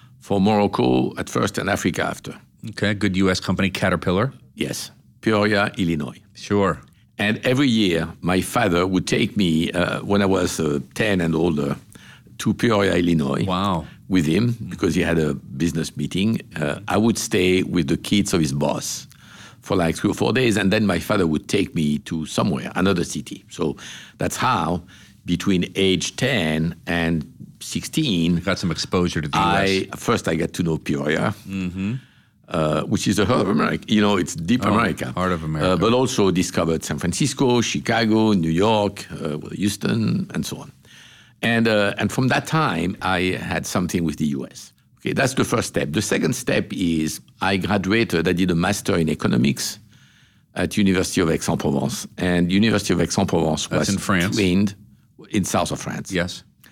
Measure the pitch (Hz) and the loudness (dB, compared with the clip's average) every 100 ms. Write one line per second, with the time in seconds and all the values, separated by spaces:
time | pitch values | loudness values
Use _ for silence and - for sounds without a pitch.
0 | - - - 98 98 107 101 - 127 127 | -20 -20 -2 2 4 4 4 2 2 2
1 | - - - - 101 - 95 98 92 - | 0 -4 -6 -2 -2 -2 -2 0 0 -2
2 | 85 - - - - _ 110 - 104 104 | -4 -6 -12 -16 -20 _ -14 -4 -2 0
3 | 104 92 95 92 - 92 95 - 95 87 | 0 2 2 2 0 0 -2 0 0 0
4 | 95 90 131 - - - - - - - | 0 0 0 -4 -16 -8 -6 -6 -10 -16
5 | - _ 113 107 104 101 104 - 87 82 | -20 _ 0 2 4 2 0 0 0 0
6 | 65 - - - - 101 95 82 - _ | -4 -10 -20 -16 -2 2 2 0 -8 _
7 | _ - 104 110 - 127 143 113 98 82 | _ -4 -2 0 0 2 4 4 2 2
8 | 80 - 85 92 90 120 110 85 92 92 | -2 -4 0 0 0 0 2 2 2 0
9 | - 131 113 104 90 80 82 87 87 - | 0 0 0 0 2 2 0 0 -2 -2
10 | - 101 98 95 87 - 78 71 65 - | 0 2 2 2 0 -2 -2 -2 -4 -2
11 | 110 95 82 80 85 73 71 - - - | 0 2 2 2 0 0 -2 -6 -10 -20
12 | - - - - 113 101 120 107 98 87 | -20 -20 -20 -6 -2 0 2 2 2 2
13 | 87 82 69 67 - 90 101 85 76 - | 2 2 2 0 0 0 0 -2 -6 -14
14 | - 92 76 85 120 117 90 87 92 82 | -2 0 2 2 0 -2 -8 -2 0 2
15 | 82 82 76 67 - 67 85 80 78 - | 2 2 0 -2 -8 -4 -2 -2 -4 -6
16 | 73 90 104 113 - - 73 - - 92 | -4 -2 0 -2 -6 -6 -4 -4 -2 2
17 | 113 101 - 104 90 92 - 90 73 78 | 2 0 0 2 4 2 2 -2 0 -2
18 | - 101 - 92 76 71 73 - - - | 0 0 2 0 0 0 -2 -2 -6 -10
19 | - - - - - - - 98 82 80 | -12 -20 -20 -20 -20 -16 -4 0 0 0
20 | 104 - 120 113 120 104 98 107 104 87 | -2 0 0 2 2 2 2 2 2 0
21 | - 104 85 76 - 101 90 87 76 73 | 0 0 2 0 0 0 0 0 0 0
22 | - 80 78 - 120 69 - - 95 98 | -4 -8 -4 -2 0 -2 -4 0 0 2
23 | - - - - - - 78 - - - | -2 -6 -10 -14 -14 -6 -4 -4 -12 -18
24 | - - - - 123 110 80 87 - - | -20 -8 -6 -2 0 0 0 -4 -6 -18
25 | - - - 87 - 92 87 - 95 90 | -20 -14 -4 -2 2 0 0 0 2 2
26 | - - 131 123 80 78 82 82 - 85 | -2 -2 0 0 0 0 -2 -4 -4 0
27 | 82 82 - - - - - - - - | 0 0 -4 -12 -20 -16 -10 -8 -4 -2
28 | 156 87 82 85 90 90 92 78 - 92 | 0 2 2 0 0 -2 -2 -4 -2 0
29 | 87 85 73 101 98 98 98 95 - - | 0 -2 -2 0 2 2 2 0 -2 -6
30 | - 110 - 82 82 - 85 78 - 71 | -2 -2 0 -2 -2 -2 -2 -2 -2 -2
31 | 71 80 - 104 - 95 92 92 98 127 | 0 0 -2 -4 -8 -6 -6 -4 -4 -6
32 | - _ _ _ - 82 78 78 - 98 | -10 _ _ _ -6 -2 0 0 -2 -2
33 | - 98 95 123 - 104 - 80 - 107 | 0 0 2 2 2 0 0 -2 0 2
34 | 104 101 - - 82 127 107 104 113 - | 4 2 0 -4 0 0 2 2 2 -2
35 | 64 87 92 87 78 78 90 90 107 123 | -6 -2 -2 -2 -2 0 0 2 4 4
36 | 131 - 98 87 87 - 82 80 - 76 | 2 2 2 2 0 0 0 0 -2 -4
37 | 85 - 143 - 135 123 113 - - 113 | -2 0 -2 2 2 4 2 -2 -2 0
38 | 113 110 110 101 82 82 104 110 104 98 | 4 4 4 4 2 2 4 4 2 -2
39 | - 73 80 73 - - 101 - - 117 | -10 -8 -6 -6 -8 -2 -2 -2 -2 0
40 | 107 - - - - - - - - - | 0 0 -2 -6 -6 -8 -14 -20 -20 -20
41 | - - - _ 113 117 113 107 101 - | -20 -20 -20 _ 0 2 4 4 4 2
42 | 107 - 127 139 - 160 147 82 87 - | -2 0 2 0 0 0 2 0 -2 -2
43 | 92 92 92 - 85 82 - 104 87 92 | -2 0 0 -2 -4 -4 -2 -2 0 0
44 | 82 71 76 69 64 - - _ _ _ | -2 -2 -2 -2 -6 -14 -20 _ _ _
45 | 76 78 131 - 113 113 - - 69 82 | -4 0 0 0 0 0 -2 -2 -2 -2
46 | - - - - - - - - 85 80 | -2 0 0 -2 -2 -2 -2 -2 0 0
47 | 78 - - - 95 98 85 101 92 104 | -2 -6 -14 -6 -2 0 0 0 2 2
48 | 110 82 82 90 92 85 90 - - 95 | 2 2 2 2 2 2 0 0 0 0
49 | 78 76 - 60 71 - - - - - | 0 0 0 2 2 0 -6 -10 -18 -20
50 | _ _ _ _ _ - 87 - 98 92 | _ _ _ _ _ -4 -2 2 2 2
51 | 85 - 85 76 - 80 80 69 67 - | 2 2 2 2 0 -2 0 0 -2 -4
52 | - - 90 90 87 95 110 101 - 85 | -10 -4 0 2 2 2 2 2 2 0
53 | 82 - 95 85 80 78 - 78 76 98 | 0 0 0 2 0 0 -2 -2 0 0
54 | - 95 92 113 95 90 104 - - - | 0 0 0 0 2 2 0 -2 -18 -20
55 | _ - - 104 85 92 82 71 - - | _ -20 -6 -2 0 0 -2 -4 -8 -8
56 | - 90 90 - - _ - | -6 -4 -4 -6 -16 _ -20